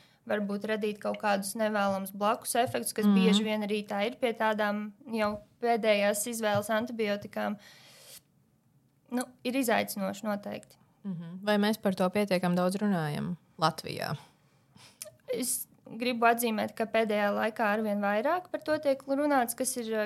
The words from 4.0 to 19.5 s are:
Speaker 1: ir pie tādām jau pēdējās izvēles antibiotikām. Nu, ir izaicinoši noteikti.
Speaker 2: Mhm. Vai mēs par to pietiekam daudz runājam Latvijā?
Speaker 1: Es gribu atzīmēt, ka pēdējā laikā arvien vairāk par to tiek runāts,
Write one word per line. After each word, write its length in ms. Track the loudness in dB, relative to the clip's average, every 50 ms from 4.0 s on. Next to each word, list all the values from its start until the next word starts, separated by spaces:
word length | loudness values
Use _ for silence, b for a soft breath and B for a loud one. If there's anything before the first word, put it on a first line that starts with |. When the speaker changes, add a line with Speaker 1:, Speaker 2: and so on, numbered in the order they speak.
| 0
Speaker 1:
ir 80 | -2 0
pie 160 | 0 0 0 0
tādām 600 | 2 0 0 2 2 0 0 0 -2 -6 -8 -12 -16 -10 -6
jau 300 | -2 0 0 0 -2 -6 -12 -18 _ _
pēdējās 600 | 0 0 2 2 4 4 4 4 4 2 2 2 -2
izvēles 420 | -4 -4 -2 0 2 2 2 2 0
antibiotikām. 880 | 0 0 0 -2 -2 -2 -2 -2 -2 -4 -6 -8 -6 -4 -4 -4 -4 -6 B B B B B B B B B B B B -20 _ _ _ _ _ _ _ _ _ _ _ _ _ _ _ _ _
Nu, 120 | -6 -4 -4 -6 -10 _ -6
ir 100 | -2 -2
izaicinoši 720 | 0 2 2 2 2 0 -2 -4 -4 -4 -4 -6 -6 -4
noteikti. 500 | -4 -4 -4 -6 -10 -12 -12 -14 -18 -20 _ _ _ _ _ -10
Speaker 2:
Mhm. 340 | -8 -8 -8 -10 -12 -12 -4 0
Vai 140 | 2 2
mēs 200 | 4 4 2 0 2
par 140 | 0 0 2
to 140 | 2 0 2
pietiekam 460 | 2 0 0 2 2 2 2 2 2
daudz 220 | 2 2 2 0
runājam 580 | 0 0 0 0 0 0 -2 -2 -4 -4 -4 -6 -8 _ _ _ 0
Latvijā? 560 | 2 2 2 -2 -6 -8 -8 -6 -4 -6 -6 b b b b b b b b b _ _ B B B B B B -18 -18 -18 _ _
Speaker 1:
Es 400 | -6 -6 -4 -2 -4 -4 -6 -6 -12 -18 _ _
gribu 420 | -14 -8 -4 -2 -2 0 4 4
atzīmēt, 480 | 4 4 4 2 0 0 -2 -2 -4 -4
ka 100 | -4 -4
pēdējā 440 | 0 0 0 2 2 2 2 2 0
laikā 360 | 0 0 -2 -2 0 0 0 0 0
arvien 260 | 0 0 -2 -2 0
vairāk 480 | 0 0 0 0 0 0 0 -2 -2 -6
par 120 | -8 -6
to 160 | -2 -2 -2 0
tiek 220 | 2 0 0 0 -2
runāts, 520 | -2 -2 0 2 2 4 2 2 0